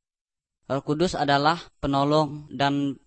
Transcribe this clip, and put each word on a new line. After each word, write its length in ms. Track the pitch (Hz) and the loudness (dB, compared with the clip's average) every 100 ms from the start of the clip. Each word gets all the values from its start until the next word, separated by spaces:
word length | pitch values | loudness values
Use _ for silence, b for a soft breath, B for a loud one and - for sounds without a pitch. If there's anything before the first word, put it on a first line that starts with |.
| _ _ _ _ _ _ - | _ _ _ _ _ _ -6
Roh 140 | 139 143 | -4 -2
Kudus 320 | 151 180 - | 0 0 0
adalah 400 | 143 139 147 170 - _ | 2 2 2 0 -6 _
penolong 640 | 143 139 139 151 147 147 147 | -2 0 2 2 2 -4 -12
dan 400 | 127 139 143 143 131 | -2 0 0 -2 -6